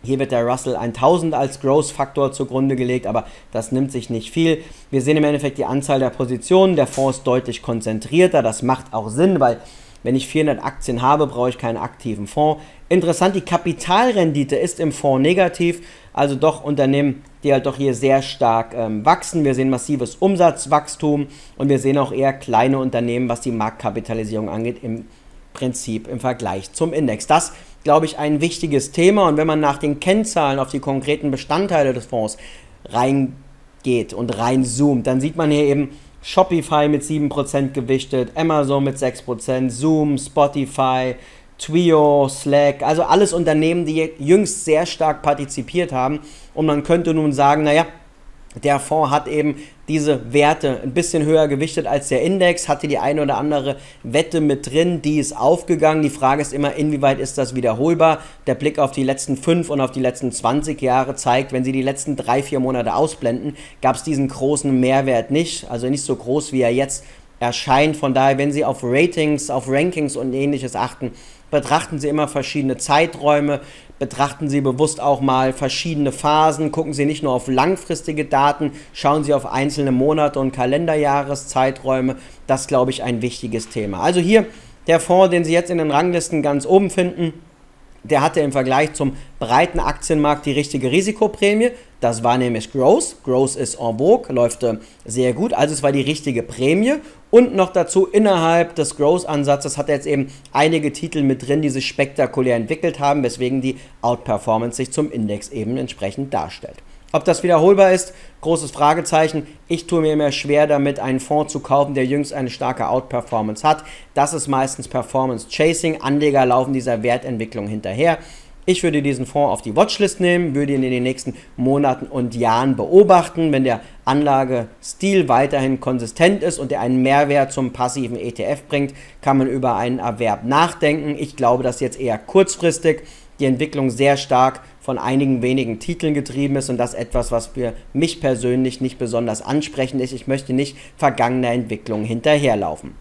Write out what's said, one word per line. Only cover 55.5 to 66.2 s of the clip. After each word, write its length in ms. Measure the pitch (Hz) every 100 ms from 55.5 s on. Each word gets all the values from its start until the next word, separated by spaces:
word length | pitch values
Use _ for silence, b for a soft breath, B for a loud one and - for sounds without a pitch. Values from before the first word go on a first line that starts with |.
| 165 - 160 156 156
Die 80 | 147
Frage 320 | - 131 143
ist 100 | 143
immer, 220 | 139 143
inwieweit 440 | - 151 143 139 135
ist 180 | 135 -
das 180 | 127
wiederholbar? 640 | 131 120 110 151 165 160 151 B B -
Der 80 |
Blick 220 | - 147 151
auf 140 | 113
die 120 | -
letzten 340 | 131 135 - 131
fünf 320 | - 170 165
und 100 | 143
auf 120 | 131
die 100 | 135
letzten 320 | 127 - 127
zwanzig 480 | - 113 139 151 147
Jahre 340 | 127 127 131
zeigt, 380 | 127 123 123 135
wenn 100 | 131
Sie 80 | 127
die 100 | 131
letzten 360 | 131 135 - 135
drei, 260 | 117 131
vier 160 | 139 139
Monate 340 | 127 123 113
ausblenden, 600 | 95 151 - 120 120 139 143 B B
gab's 220 | 131 131
diesen 240 | - 139 135
großen 500 | - 139 147 143 131
Mehrwert 540 | 127 135 135 120 -
nicht, 400 | 147 165 - -
also 160 | 120 127
nicht 160 | 139
so 140 | -
groß, 340 | 127